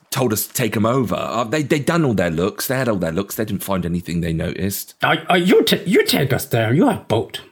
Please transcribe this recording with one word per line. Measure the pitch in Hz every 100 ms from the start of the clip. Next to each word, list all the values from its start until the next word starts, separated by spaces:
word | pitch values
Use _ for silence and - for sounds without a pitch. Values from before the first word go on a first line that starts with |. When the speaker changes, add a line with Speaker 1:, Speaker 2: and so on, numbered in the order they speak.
| _
Speaker 1:
told | - 123
us | 107 -
to |
take | - 117 107
'em | 110
over? | 135 104 73
Uh, | 73 107
they, | 117 151
they | 135 156
done | 135 170 147
all |
their | 98 87
looks, | 80 98 - -
they | 131
had | 120
all | 101
their | 85
looks, | 82 95 -
they | 110
didn't | 98
find | - 95
anything | 85 87 82 85
they | 82
noticed. | 82 85 - 95 - - -
Speaker 2:
Are, | 135 160 -
are | 180
you | 180 440
ta-, | - - -
you | 254 427
take | - 135
us | 120 -
there, | 120 110
you | 143 262
have | 139 -
boat. | 110 - - -